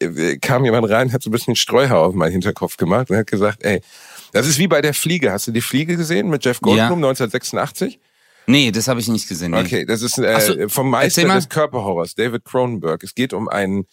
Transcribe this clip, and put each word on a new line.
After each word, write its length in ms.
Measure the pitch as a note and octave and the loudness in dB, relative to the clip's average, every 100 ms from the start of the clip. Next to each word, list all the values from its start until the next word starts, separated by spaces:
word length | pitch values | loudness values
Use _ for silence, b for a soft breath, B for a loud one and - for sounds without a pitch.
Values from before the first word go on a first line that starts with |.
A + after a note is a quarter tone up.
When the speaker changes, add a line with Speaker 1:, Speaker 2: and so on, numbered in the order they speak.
Speaker 1:
äh, 360 | E2+ D2+ E2 C#2 | -4 -2 -2 0
kam 280 | - B2 C3 | 0 2 4
jemand 220 | A#2 A2+ | 4 4
rein, 220 | G#2+ C3 | 2 2
hat 100 | A2+ | -2
so 80 | - | -2
ein 20 | |
bisschen 240 | A2+ - A2+ | -4 -2 -2
Streuhaar 440 | - A#2 C3+ F#2 | 2 4 4 4
auf 140 | E2+ | 4
meinen 180 | F#2 D#2+ | 2 0
Hinterkopf 440 | F#2 F#2 - F2+ - | 0 -2 -2 -6 -2
gemacht 340 | E2+ G#2+ B2+ | 0 0 2
und 60 | G2 | 0
hat 100 | G#2+ | 0
gesagt, 380 | G2+ G#2 - | 0 0 0
„Ey, 160 | - F#2 B B B B B | -2 -2 B B B B B
das 140 | - C#3 | -2 0
ist 120 | C#3+ | 0
wie 100 | F#3+ | 2
bei 140 | D#3 | 2
der 100 | - | 2
Fliege.“ 380 | - D#3+ F3 B2+ | -2 -2 0 0
Hast 140 | F#2+ - | -2 -2
du 20 | |
die 120 | A#2 | -4
Fliege 340 | - C3 D#3+ F3 | -2 -2 -2 -2
gesehen 320 | D#3 F3+ G#3 | 0 0 0
mit 160 | A#2+ | 0
Jeff 160 | B2 B2 | 0 0
Goldblum 400 | - G#3+ D#3+ F3 | 2 4 4 2
Speaker 2:
Ja. 60 | C#3 | 0
Speaker 1:
neunzehnhundertsechsundachtzig? 880 | C3+ A#2 B2+ - G2+ C#3 - G3+ - b b b b - | 0 -2 -4 -4 -4 -4 -4 -6 -6 b b b b 2
Speaker 2:
Nee, 240 | C#3 B2+ | 4 4
das 160 | G#2 A#2 | 0 -2
hab 120 | A#2+ | -2
ich 100 | A2 | 0
nicht 180 | A2 - | -2 -4
gesehen, 240 | F2 F2 | -6 -2
nee. 80 | E2 | -2
Speaker 1:
Okay, 260 | F2+ G#2+ C#2+ | 0 -2 -2
das 160 | C3 | -2
ist, 160 | A#2 - | -2 -2
äh, 160 | G#2+ A2 | 2 0
Speaker 2:
Ach 40 | |
so, 260 | G#2+ - G#2 | 0 -4 -2
Speaker 1:
vom 220 | - C3 | -2 0
Meister 320 | A#2+ D3 E3+ | 2 2 2
Speaker 2:
erzähl 60 | F3 | 2
mal. 60 | F#3+ | 2
Speaker 1:
des 120 | D3+ | 0
Körperhorrors, 680 | D#3 D3 B2+ G2+ F2 E2+ | -2 -2 -2 -4 -2 -4
David 300 | - A#2+ A#2 | -2 -2 -4
Cronenberg. 580 | - B2+ B2 A2+ D#2+ D#2+ | -4 -2 -2 -2 -4 -4
Es 120 | G2 | -6
geht 180 | - B2 | -4 -4
um 160 | F#2+ A2 | -2 -4
einen, 380 | G2+ F#2+ G2 F#2 | -2 -2 -2 -4